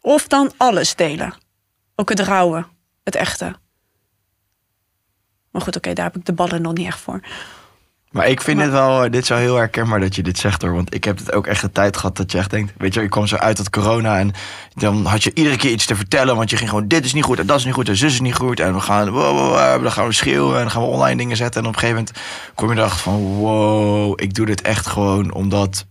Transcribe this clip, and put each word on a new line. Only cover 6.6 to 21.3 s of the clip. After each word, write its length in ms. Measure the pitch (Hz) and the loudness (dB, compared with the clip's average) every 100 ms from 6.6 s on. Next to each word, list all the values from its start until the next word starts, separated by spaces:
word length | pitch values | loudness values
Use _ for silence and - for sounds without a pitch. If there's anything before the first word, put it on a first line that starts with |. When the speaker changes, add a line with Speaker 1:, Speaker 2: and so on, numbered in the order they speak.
Speaker 1:
nog 100 | 165 | -2
niet 120 | 165 180 | -4 -6
echt 120 | - | -8
voor. 200 | - 190 - - - - - _ _ _ _ | -10 -12 -12 -16 -16 -20 -20 _ _ _ _
Speaker 2:
Maar 180 | - 85 | 0 2
ik 120 | 131 | 2
vind 160 | - 147 | 0 2
Speaker 1:
Maar 80 | 147 | 2
Speaker 2:
het 80 | |
wel, 300 | 135 135 131 | 4 4 4
eh, 60 | 123 | 2
dit 120 | 123 | 0
is 60 | 127 | 0
wel 100 | 120 | 2
heel 180 | 123 123 | 2 2
herkenbaar 440 | 113 - 113 107 | 2 0 0 0
dat 140 | 95 95 | 0 -2
je 60 | |
dit 160 | 92 92 | -4 -2
zegt, 240 | 104 90 | -2 0
hoor. 120 | 87 | -2
Want 200 | 87 87 | -2 -2
ik 100 | - | -4
heb 140 | 107 98 | -4 -4
het 140 | - | -2
ook 140 | 104 76 | -2 0
echt 160 | 98 | -2
een 100 | 98 | -2
tijd 240 | - 101 - | 2 0 0
gehad 200 | 95 - | -6 -4
dat 160 | 95 | -4
je 60 | 90 | -2
echt 120 | 98 | -2
denkt, 220 | 107 101 - | -2 -4 -4
weet 160 | 95 | -2
je, 80 | 104 | -2
ik 80 | 104 | -2
kwam 160 | 104 104 | 0 0
zo 100 | 101 | 2
uit 200 | 110 104 | 2 0
dat 140 | 98 | -2
corona 480 | - 104 113 113 101 | 0 2 2 2 2
en 140 | 101 98 - - - | 0 -2 -12 -16 -16
dan 300 | - 110 104 98 | -2 0 2 2
had 160 | 107 | 2
je 80 | 113 | 0
iedere 220 | - 151 123 | 2 2 2
keer 140 | 135 | 0
iets 160 | 113 - | 0 0
te 100 | 104 | -2
vertellen, 400 | 98 147 131 117 | 2 2 4 2
want 140 | 110 | 0
je 60 | 110 | -2
ging 120 | 117 | 0
gewoon: 200 | 104 104 | -2 2
"Dit 160 | 160 | 2
is 80 | 127 | 2
niet 120 | 143 | 0
goed 140 | 139 123 | 0 0
en 80 | 98 | 2
dat 120 | 143 | 2
is 60 | |
niet 100 | 127 | 2
goed 140 | 127 107 | -2 0
en 80 | 98 | 2
zus 160 | 147 | 2
is 80 | 127 | 2
niet 140 | 123 | 0
goed 260 | 120 127 117 | 0 -2 0
en 140 | 82 | 0
we 60 | 92 | 0
gaan, 300 | 98 101 104 | 0 2 2
wow, 280 | 120 147 143 | 0 2 2
wow, 100 | 135 | 2
wow, 340 | 131 135 131 | 4 4 2
dan 100 | 123 | 0
gaan 140 | 107 113 | 0 0
we 60 | |
schreeuwen 420 | 110 139 139 139 127 | 0 0 2 2 0
en 40 | |
dan 80 | 117 | -2
gaan 120 | 113 | -2
we 60 | 123 | -2
online 280 | 131 131 123 | 2 2 0
dingen 200 | 120 | -2